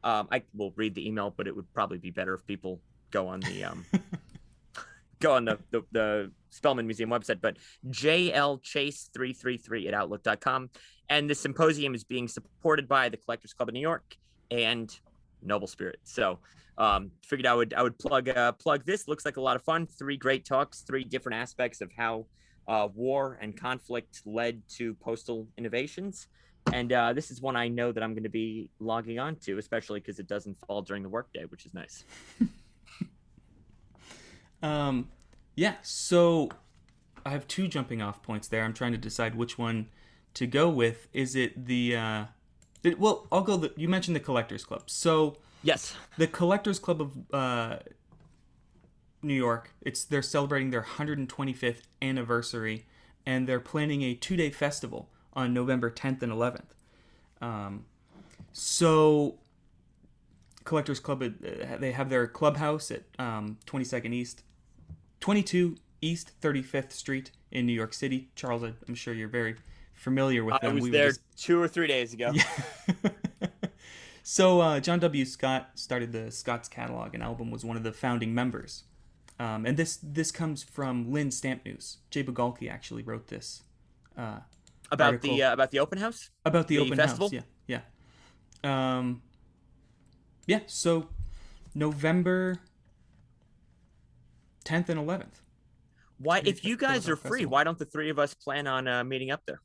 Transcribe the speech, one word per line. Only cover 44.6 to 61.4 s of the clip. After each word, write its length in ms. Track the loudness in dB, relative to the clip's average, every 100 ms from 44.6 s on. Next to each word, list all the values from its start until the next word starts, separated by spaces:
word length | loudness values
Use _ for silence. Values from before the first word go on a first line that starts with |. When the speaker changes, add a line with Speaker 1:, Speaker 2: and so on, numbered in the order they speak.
| -10
Speaker 2:
Club. 240 | -12 -8
So 480 | 0 4 6 4 2 -20 -4
Speaker 1:
Yes. 320 | 2 2 0 -12 -16 0
Speaker 2:
the 100 | 0
Collectors 500 | 4 4 4 2 -2
Club 220 | 0 -2
of, 320 | -2 -8 -6
uh, 460 | -2 0 0 -2 -6 -12 -20 _ -20 -20 _ _ _ _ _ -20 _ _ _
New 120 | -2
York, 400 | 2 2 0 -4 -10
it's, 220 | -8 -6 -2
they're 160 | -2
celebrating 480 | 0 0 2 0 0
their 100 | -2
hundred 460 | -4 -6 -4 -4 -6
twenty-fifth 580 | -4 -6 -2 -2 -2 -10 _
anniversary, 840 | -2 -2 0 0 0 -4 -4 -6 -8 -20 -20 -12 -2
and 220 | 0 2
they're 120 | 0
planning 420 | 0 -2 0 0
a 120 | 0
two-day 360 | -2 -2 0 0
festival 600 | 0 -2 -2 -8 -10 -14 _ _
on 200 | -2 0
November 360 | 2 2 2 2
tenth 320 | -2 -2 -2
and 80 | -2
eleventh. 420 | 0 0 0 -16 -20 _ _ _ _ _ _
Um, 440 | -8 -6 -6 -10 -14 _ _ -20 -20 -20 -18
so 880 | -8 -2 4 6 8 8 8 4 -2 _ _ _ _ _ _ _ _ _ _ _ -18 -2
Collectors 340 | -2 0 -4
Club, 200 | -4 -4
uh, 540 | -4 -6